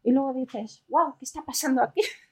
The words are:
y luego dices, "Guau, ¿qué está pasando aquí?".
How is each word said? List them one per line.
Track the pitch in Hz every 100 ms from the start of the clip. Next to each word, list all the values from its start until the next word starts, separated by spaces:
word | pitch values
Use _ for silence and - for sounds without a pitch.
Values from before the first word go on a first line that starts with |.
y | -
luego | 262 269
dices, | 262 254 220 214 - -
"Guau, | 302 311 -
¿qué | 262
está | 311
pasando | 294 247 311 262
aquí?". | 240 - 427 - _